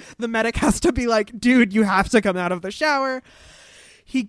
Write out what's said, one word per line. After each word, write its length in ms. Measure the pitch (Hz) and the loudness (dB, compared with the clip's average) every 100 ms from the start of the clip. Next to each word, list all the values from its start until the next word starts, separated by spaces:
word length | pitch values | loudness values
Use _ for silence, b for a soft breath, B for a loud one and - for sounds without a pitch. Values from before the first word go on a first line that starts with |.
| B - | B -8
The 100 | 233 | -4
medic 280 | 226 226 - | -2 -2 0
<laughs> 0 | |
has 240 | 294 - | 0 2
to 120 | 339 | 0
be 140 | 247 240 | 0 0
like, 320 | 220 214 226 | 0 -2 -2
"Dude, 340 | 240 254 226 | 2 4 4
you 120 | 208 | 2
have 240 | 208 190 185 | 2 0 2
to 100 | 226 | 2
come 160 | 202 180 | 2 -2
out 160 | 180 | -2
of 80 | 180 | -4
the 80 | 185 | -8
shower." 520 | - 302 277 269 262 b b b b b b b b | -4 -2 0 -2 -6 b b b b b b b b
He 200 | _ 262 | _ -6